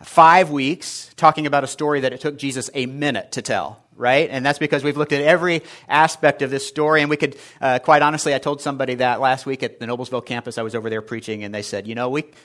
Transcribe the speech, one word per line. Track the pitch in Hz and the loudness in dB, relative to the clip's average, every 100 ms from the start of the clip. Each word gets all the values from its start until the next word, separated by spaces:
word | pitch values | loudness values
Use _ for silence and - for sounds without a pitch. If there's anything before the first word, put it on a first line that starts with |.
five | - - 160 180 170 | 0 6 8 8 4
weeks | 143 135 180 - - - - | 0 -2 -4 -8 -14 -16 2
talking | 160 156 151 | 2 4 2
about | 143 | 0
a | 131 | 0
story | - 151 143 | -2 -2 0
that | 131 | -2
it | 123 | -2
took | 151 143 | -6 -6
Jesus | 139 127 - | -6 -6 -6
a | 139 127 | -6 -6
minute | 139 143 107 - | -4 -2 -2 -6
to | 131 | -8
tell, | 117 104 76 113 _ | -4 -4 -4 -10 _
right? | - 120 139 165 | -2 2 4 2
And | 131 | 0
that's | 135 143 | -2 0
because | 151 143 | 0 0
we've | 143 147 | 0 -2
looked | 147 | 0
at | 143 | 2
every | 147 175 175 165 - - - | 4 4 2 -2 -6 -16 0
aspect | 147 160 - 147 139 | 2 2 4 2 2
of | 135 | -2
this | 135 - | -4 -6
story, | 151 151 156 | -2 2 2
and | 147 | 2
we | 151 | 0
could, | 147 - - - | -2 -6 -20 -4
uh, | 135 127 | 0 0
quite | - 147 | 4 4
honestly, | 147 151 147 | 4 2 -2
I | 135 | -2
told | 147 143 | -2 -6
somebody | 151 135 127 127 | -6 -4 -4 0
that | 127 117 | 0 2
last | 131 131 135 | 0 0 -4
week | 131 | -6
at | 120 - | -6 -8
the | 117 | -8
Noblesville | 120 123 123 - | -8 -6 -8 -6
campus. | 120 120 117 | -8 -8 -6
I | |
was | 113 | -6
over | 113 110 | -6 -6
there | 110 | -6
preaching, | 107 113 110 107 | -6 -10 -8 -8
and | 104 | -8
they | 104 | -8
said, | 101 101 104 | -8 -8 -8
"You | |
know, | 117 127 | -6 -4
we, | 143 151 _ | -4 -8 _